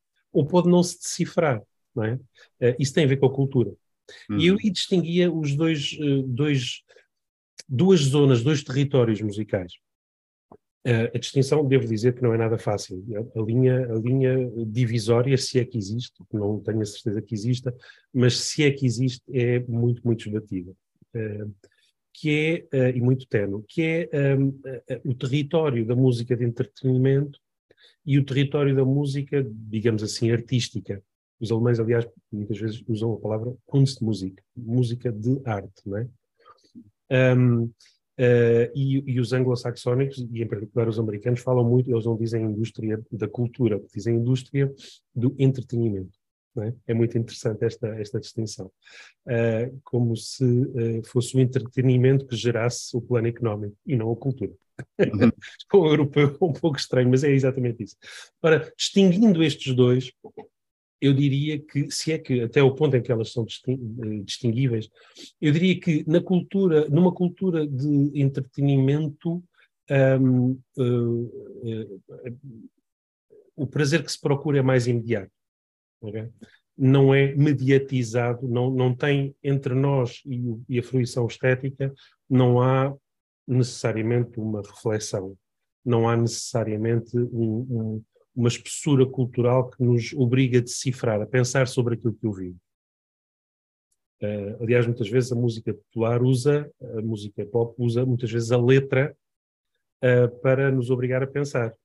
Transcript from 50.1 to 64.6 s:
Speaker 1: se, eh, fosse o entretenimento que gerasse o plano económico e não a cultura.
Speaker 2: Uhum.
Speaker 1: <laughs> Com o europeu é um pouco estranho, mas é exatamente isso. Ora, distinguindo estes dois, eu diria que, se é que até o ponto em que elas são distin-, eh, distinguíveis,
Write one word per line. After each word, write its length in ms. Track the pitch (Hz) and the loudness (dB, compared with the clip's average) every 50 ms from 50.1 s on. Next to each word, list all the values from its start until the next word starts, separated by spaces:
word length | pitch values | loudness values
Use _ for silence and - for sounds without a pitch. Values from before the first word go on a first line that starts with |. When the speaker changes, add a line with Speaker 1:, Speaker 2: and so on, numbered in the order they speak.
| 113 | -2
Speaker 1:
se, 260 | 110 - - - - 131 123 120 123 135 160 - | -4 -6 -12 -4 0 0 2 2 2 0 0 -2
eh, 260 | 120 113 117 113 113 113 | -2 -2 -2 -2 -4 -6
fosse 320 | - - 127 117 - - | -4 -2 -2 -2 0 2
o 40 | 131 | 2
entretenimento 840 | 131 123 127 131 110 117 - 135 127 131 127 127 123 131 139 135 135 | 2 2 0 -2 -6 -4 -2 0 2 4 4 4 4 4 4 2 0
que 80 | - 120 | -4 -6
gerasse 600 | 107 104 120 113 110 113 120 - - - - - | -2 -2 -2 0 0 -2 -2 -4 -6 -8 -8 -8
o 60 | 123 | -8
plano 260 | 117 - 123 117 113 117 | -4 -2 -2 0 0 -2
económico 480 | 117 - 117 113 104 104 107 101 104 _ _ | -2 -2 -4 -4 -2 -4 -6 -10 -12 _ _
e 80 | 202 143 | -2 -2
não 160 | 113 110 113 | -2 0 -2
a 60 | 117 | -4
cultura. 360 | - - 135 123 - 98 92 - _ _ _ _ - - - _ - | -4 -4 -6 -4 -4 -6 -8 -8 _ _ _ _ -20 -20 -10 _ 0
Speaker 2:
Uhum. 320 | 202 - 113 101 120 117 | 0 0 4 4 4 4
Speaker 1:
<laughs> 380 | - - - - - - - - | 4 2 -6 -20 -20 -20 -2 4
Com 80 | - 196 | 4 6
o 60 | 165 151 | 6 6
europeu 400 | 151 147 147 139 - 147 147 139 143 - | 4 4 2 2 2 2 2 2 2 0
é 40 | 190 | 0
um 80 | 175 139 | -2 0
pouco 240 | - - 170 139 - | 0 -2 -2 -2 -2
estranho, 320 | - - - 131 127 123 | -4 0 0 2 4 4
mas 120 | 127 131 151 | 4 4 4
é 60 | 147 | 4
exatamente 520 | 139 135 131 131 127 131 123 120 110 - | 4 4 2 2 0 0 -2 -4 -4 -6
isso. 140 | 104 - - _ - - - - - - _ _ | -10 -12 -14 _ -20 -20 -20 -20 -20 -20 _ _
Ora, 300 | - 160 160 143 151 - - - | 2 4 4 4 2 -4 -8 -8
distinguindo 640 | - - - 202 196 185 170 190 240 220 185 160 | -8 0 4 6 6 6 6 6 6 6 6 6
estes 320 | 165 151 143 - - 135 127 | 4 2 0 -2 -4 0 4
dois, 360 | 123 127 123 123 127 127 - - _ - - - - - - _ _ _ _ _ _ _ _ _ _ | 4 6 6 4 2 0 -4 -12 _ -20 -20 -20 -20 -20 -20 _ _ _ _ _ _ _ _ _ _
eu 140 | - 139 | 2 2
diria 460 | 139 131 143 143 131 139 147 151 151 147 | 4 4 2 2 0 0 -2 -4 -6 -6
que, 320 | 151 - - 143 139 139 | -8 -6 -4 -4 -4 -4
se 200 | - - - 160 | -6 -6 -4 -4
é 80 | 160 156 | -4 -4
que 220 | - - 131 123 | -2 -2 -2 -2
até 220 | 117 113 - 143 | -2 0 4 4
o 120 | 139 131 135 | 4 4 4
ponto 220 | 135 151 147 127 | 2 2 2 2
em 60 | 123 | 0
que 100 | - - | 0 0
elas 180 | 120 113 110 - | -2 -2 -2 -4
são 140 | - 120 110 | -4 -6 -6
distin-, 520 | 101 - - - 131 131 135 123 110 113 123 | -6 -8 -8 -6 -4 -4 -4 -6 -10 -10 -8
eh, 200 | 117 107 107 104 98 | -8 -6 -6 -8 -8
distinguíveis, 640 | 98 - - - 117 110 123 | -10 -8 -4 -2 -2 0 0